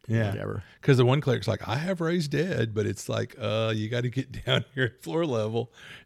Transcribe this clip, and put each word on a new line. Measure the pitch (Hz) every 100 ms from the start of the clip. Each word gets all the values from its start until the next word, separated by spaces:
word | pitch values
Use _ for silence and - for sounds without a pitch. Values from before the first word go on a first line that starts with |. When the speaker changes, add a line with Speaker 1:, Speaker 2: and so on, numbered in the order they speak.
| -
Speaker 1:
Yeah. | 113 104
Speaker 2:
whatever. | 104 98 104 - -
Speaker 1:
'Cause | - 127
the | 123
one | 131
cleric's | 135 113 101
like, | 101 -
"I | 143
have | 175 180
raised | 160 180 147
dead," | 143 185 139 117
but | 104
it's | 104 98 -
like, | 113 107 -
uh, | 107 110 113
you | 110 107
gotta | 120 120
get | 131 131
<laughs> | 104
down | - 131 123
here | 139
at | 123 -
floor | 165 160
level. | 165 117 107 113 117 - - -